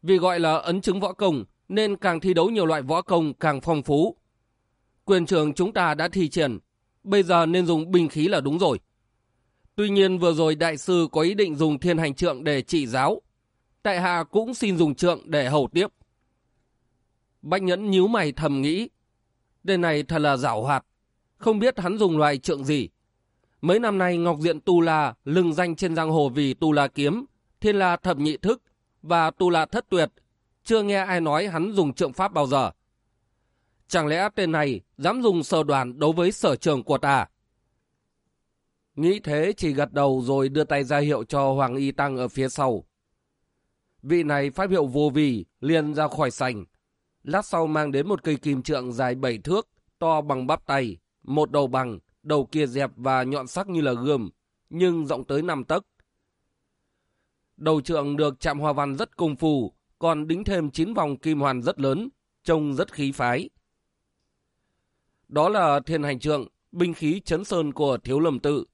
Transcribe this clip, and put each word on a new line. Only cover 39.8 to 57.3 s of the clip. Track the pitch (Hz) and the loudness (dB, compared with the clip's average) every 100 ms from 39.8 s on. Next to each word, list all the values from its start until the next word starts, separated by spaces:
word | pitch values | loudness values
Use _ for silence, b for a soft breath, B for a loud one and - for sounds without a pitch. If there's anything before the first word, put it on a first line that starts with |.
| 143 | -2
đầu | 143 139 131 123 | 0 2 2 0
rồi | 135 135 | 0 0
đưa | 143 | 0
tay | 147 143 | 0 -2
ra | 131 147 | 0 0
hiệu | 147 135 | 0 -2
cho | - 143 139 | -2 0 0
Hoàng | 135 131 131 | 2 0 0
Y | 139 | -4
Tăng | 135 143 131 | -2 -2 -2
ở | 127 | -4
phía | - 131 | -2 -4
sau. | - 135 107 - _ _ _ _ _ _ _ _ _ _ _ | 0 -2 -2 -8 _ _ _ _ _ _ _ _ _ _ _
Vị | 131 175 | -2 0
này | 151 143 143 | 0 0 -2
phát | 131 190 | -4 0
hiệu | 185 143 | 0 0
vô | 131 147 | 0 2
vi, | 135 147 113 85 _ | 2 0 0 -8 _
liền | 139 165 151 | 0 0 0
ra | 147 151 | -2 -4
khỏi | 147 139 | 0 -2
sảnh. | - 127 110 85 _ _ _ _ _ | -2 -6 -6 -14 _ _ _ _ _
Lát | 139 180 208 | -4 -4 -2
sau | 175 160 | -2 0
mang | 156 151 | 0 0
đến | 135 160 | -2 -2
một | 196 | -2
cây | 165 147 | -2 -4
kim | 151 135 | -2 -4
trượng | 120 139 127 | -2 -4 -4
dài | 120 127 127 | -4 -2 -2
bảy | 131 113 | -4 -4
thước, | 139 190 226 _ _ _ | -2 -2 -2 _ _ _
to | 165 156 | 0 0
bằng | 147 135 127 | 0 -4 -2
bắp | 160 - | -4 0
tay, | 139 123 85 _ _ | -2 -2 -8 _ _
một | - 143 151 | -4 0 2
đầu | 147 135 | 2 0
bằng, | 131 127 98 _ _ | -2 -4 -8 _ _
đầu | 147 151 131 | -2 -2 0
kia | 151 143 | -2 -2
dẹp | 127 135 - | -2 -6 -4
và | 127 131 | -2 -2
nhọn | 127 143 127 | -2 -4 -6
sắc | 175 202 | -8 -4
như | 170 | -2
là | 143 | 0
gươm, | 120 131 139 98 _ _ _ _ | 0 0 -2 -2 _ _ _ _
nhưng | 165 180 170 143 | 0 2 2 -2
rộng | 143 131 | -4 -2
tới | 139 | -4
năm | 175 151 | -2 -6
tấc. | - 160 - _ _ _ _ _ _ _ _ _ _ _ _ _ _ | -2 -4 -4 _ _ _ _ _ _ _ _ _ _ _ _ _ _